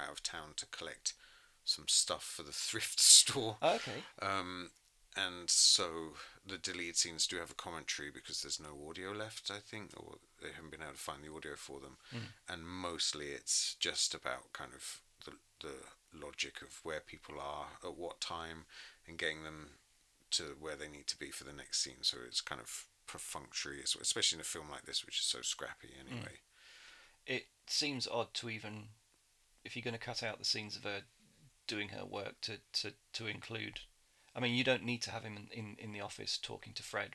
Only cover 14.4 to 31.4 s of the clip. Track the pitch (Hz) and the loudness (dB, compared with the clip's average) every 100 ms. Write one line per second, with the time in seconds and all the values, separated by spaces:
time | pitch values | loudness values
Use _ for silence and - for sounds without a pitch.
14.4 | - - 67 - - - - - 78 76 | -6 -10 -10 -10 -10 -10 -16 -16 -16 -16
15.4 | - - 80 65 64 - _ 80 71 67 | -20 -12 -10 -10 -12 -20 _ -12 -8 -4
16.4 | 69 - - - 82 76 - 80 - 73 | -4 -4 -14 -8 -4 -4 -4 -12 -10 -8
17.4 | 71 73 71 - 90 76 87 - - 87 | -4 -4 -6 -8 -8 -6 -6 -6 -6 -4
18.4 | 82 80 78 - - - - 82 82 78 | -6 -10 -12 -16 -16 -16 -12 -2 0 0
19.4 | 78 78 73 73 _ - - _ - - | -6 -10 -12 -16 _ -20 -20 _ -2 0
20.4 | 78 69 78 71 76 73 69 - 69 - | 0 -6 -6 -6 -8 -6 -6 -4 -8 -8
21.4 | 65 71 - - - 67 - 64 60 - | -10 -12 -2 0 0 0 -2 0 -2 -2
22.4 | - 64 - - - - - 80 - 78 | -2 -4 -6 -8 -10 -14 -10 -8 -6 -8
23.4 | 69 - 71 69 - - - - - 82 | -6 -4 -4 -2 0 2 2 4 4 4
24.4 | - - 76 69 - 69 - - - 64 | -2 -4 -6 -8 -4 -2 -2 0 0 0
25.4 | - - - - - - - 123 - - | -2 -2 -4 -6 -14 -14 -8 -8 -8 -12
26.4 | - - - - - - - - - 127 | -20 -20 -20 -18 -18 -20 -20 -8 0 0
27.4 | - _ - - 147 131 - 117 110 - | -2 _ 0 2 4 2 2 2 2 -2
28.4 | 120 110 107 107 107 - _ _ _ _ | -4 -4 -6 -8 -10 -16 _ _ _ _
29.4 | _ - - 120 120 113 - 117 113 104 | _ -16 -8 -4 -2 -2 -4 -2 -2 0
30.4 | - 117 107 98 104 101 - - - - | 0 0 -2 -4 -2 -4 -6 -18 -20 -20